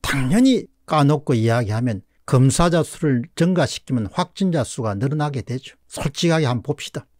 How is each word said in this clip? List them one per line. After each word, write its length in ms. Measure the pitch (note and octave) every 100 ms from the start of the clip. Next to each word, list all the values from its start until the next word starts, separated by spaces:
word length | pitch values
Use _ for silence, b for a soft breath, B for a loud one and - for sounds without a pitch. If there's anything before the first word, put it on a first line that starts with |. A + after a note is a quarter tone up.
당연히 640 | - C#3 B2+ G3 C4 A#3 - _ -
까놓고 480 | D#3 C#3+ D3+ - B2
이야기하면 640 | A2+ A#2 G#2+ A2 B2 G2+ _ _ -
검사자 580 | C3 C3 B2+ E3+ E3+
수를 400 | D#3 - D#3 B2+ - -
증가시키면 720 | E3+ F3+ C#3 - - B2+ G#2
확진자 520 | - F3 - F#3+ E3
수가 320 | A2+ - A2 G2+
늘어나게 460 | C3+ D3+ D3 C3+
되죠. 340 | - B2 - _ _
솔직하게 580 | - D3+ - E3+ E3 C#3
한번 180 | B2
봅시다. 420 | - - - - -